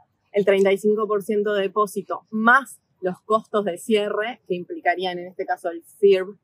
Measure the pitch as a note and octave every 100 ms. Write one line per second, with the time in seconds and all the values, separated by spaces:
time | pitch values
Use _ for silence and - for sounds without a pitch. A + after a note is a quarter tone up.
0 | _ _ _ G#3 G3+ G3 G3 G3 G#3+ G#3+
1 | G#3 G#3 G3 G#3 G#3 G#3 F#3+ G#3+ G#3 G#3
2 | F3 F3 - A3 A3+ C4 B3+ - _ _
3 | F3+ F3+ - A3 - G#3+ G3+ F3+ - G#3
4 | G#3 G3+ A3 B3 - F3+ F3+ E3 F3+ F3
5 | F#3 F3+ F3+ F#3 F#3+ F3+ F3 E3+ - -
6 | G3+ F#3+ F#3 G3+